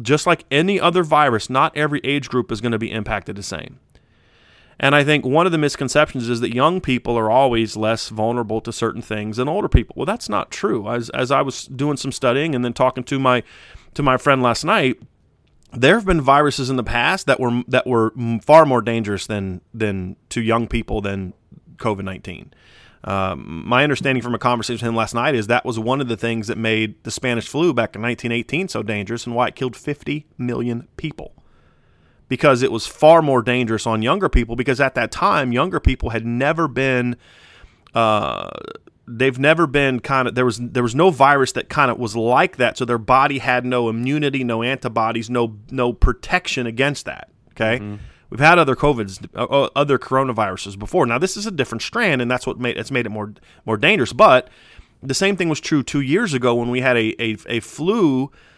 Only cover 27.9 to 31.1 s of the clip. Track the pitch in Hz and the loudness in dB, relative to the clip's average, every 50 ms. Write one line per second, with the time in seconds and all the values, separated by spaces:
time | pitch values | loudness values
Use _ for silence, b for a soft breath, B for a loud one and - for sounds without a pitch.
27.9 | - 104 110 120 120 - - 120 117 120 117 - - 156 190 175 - 107 104 104 | -4 -6 -6 -6 -6 -4 -4 -4 -4 -4 -4 -4 -4 -4 -4 -4 -6 -6 -4 -4
28.9 | 107 104 101 98 117 117 - 120 117 120 123 - - - 131 127 110 - - 151 | -4 -6 -4 -6 -8 -8 -6 -6 -2 -2 -2 -2 -2 -4 -6 -6 -6 -6 -8 -8
29.9 | 143 - - - 147 151 - _ _ - 123 123 120 123 120 120 120 117 - - | -8 -6 -6 -6 -6 -6 -8 _ _ -8 -6 -4 -4 -4 -4 -4 -4 -6 -8 -12
30.9 | _ - - 156 | _ -10 -10 -10